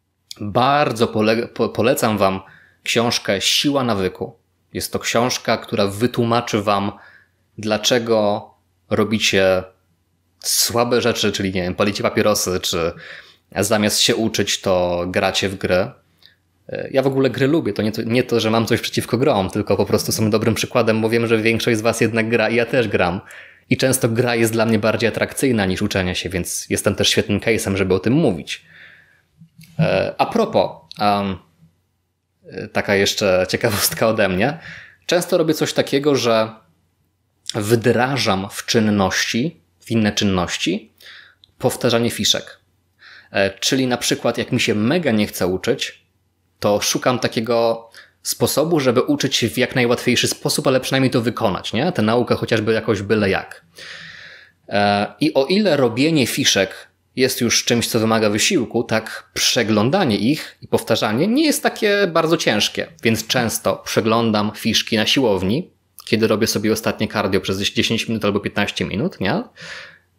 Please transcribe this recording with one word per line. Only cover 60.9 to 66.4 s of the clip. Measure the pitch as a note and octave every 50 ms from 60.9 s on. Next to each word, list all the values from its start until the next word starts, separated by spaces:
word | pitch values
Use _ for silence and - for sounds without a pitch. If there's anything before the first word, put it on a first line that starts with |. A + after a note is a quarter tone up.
| A2+ G#2+ - A2 G#2+ A#2+ D#3+
nie | G#3+ A#3 C#4+ E4
jest | D4 - - -
takie | A#3+ - - A3+ G#3 G3+ G3+ G3+
bardzo | F3+ D#3+ E3 D#3+ D#3 E3+
ciężkie, | D#3 - D#3 A#2 G#2 G2+ - - G2+ G2 - - - -
więc | A2+ A2 A2 -
często | - - C3 A#2+ G#2+ - - - G2 F#2+
przeglądam | - - - - B2 G#2 A2 A2 A#2 A#2 A2+ G#2+ G#2 G#2 G#2+ G#2
fiszki | - - A#2 G#2+ - - - A2+
na | G#2+ G#2+
siłowni, | - - C#3+ C3 A2 G2+ F#2 F#2 F#2 A2 D3+ F#3 - _ _ _ _ _ - -
kiedy | - - G#2+ A2
robię | G#2 A2 G#2